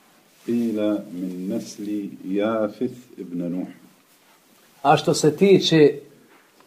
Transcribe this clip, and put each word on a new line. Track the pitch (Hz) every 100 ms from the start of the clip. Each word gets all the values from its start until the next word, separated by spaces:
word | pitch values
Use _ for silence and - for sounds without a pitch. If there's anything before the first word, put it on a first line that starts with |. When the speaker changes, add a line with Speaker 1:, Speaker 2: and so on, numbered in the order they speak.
| _ _ _ _ -
Speaker 1:
qila | 120 117 107 107 104 104
min | 87 92 90 92
nasli | 113 - - 104 104 98 -
Jafith | - 98 107 113 107 - 127 - - -
ibn | 90 87
Nuh. | 87 90 - - _ _ _ _ _ _ _ _ _ _
Speaker 2:
A | 139 156
što | -
se | 151 156 151
tiče | 196 185 - 160 147 - - _ _ _ _ _